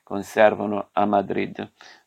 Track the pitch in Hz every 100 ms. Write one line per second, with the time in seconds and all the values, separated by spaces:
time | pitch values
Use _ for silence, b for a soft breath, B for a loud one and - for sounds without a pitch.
0 | - 98 95 117 107 107 104 104 - -
1 | 104 101 98 98 98 - 104 _ B B